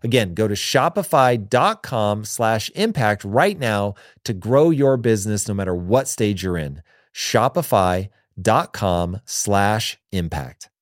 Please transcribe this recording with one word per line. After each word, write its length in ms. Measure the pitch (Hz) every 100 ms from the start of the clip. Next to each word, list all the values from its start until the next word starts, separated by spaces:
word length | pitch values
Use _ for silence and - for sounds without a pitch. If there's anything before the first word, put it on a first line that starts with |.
Again, 320 | 117 123 101
go 140 | 85 110
to 60 |
shopify 960 | 101 - 135 151 185 175 151 127 123 101
dot 340 | 123 175 220
com 400 | - 123 104 104
slash 480 | 107 - 113 113 -
impact 520 | - 220 196 110 104 101
right 340 | 113 185 180
now 360 | 123 104 101 104 - _
to 100 | -
grow 360 | 95 107 135 160
your 260 | 151 139 131
business 540 | 117 110 101 104 -
no 40 |
matter 220 | 101 95 90
what 320 | 87 123 135
stage 340 | - 107 95
you're 160 | 95 87
in. 240 | 73 69 - _ _
Shopify 920 | - - 117 123 180 160 107 92 90 101 _ _ -
dot 300 | 92 117 175
com 480 | - 98 87 87 90 -
slash 760 | - - 98 101 110 - - _
impact. 560 | 95 82 76 65 - - _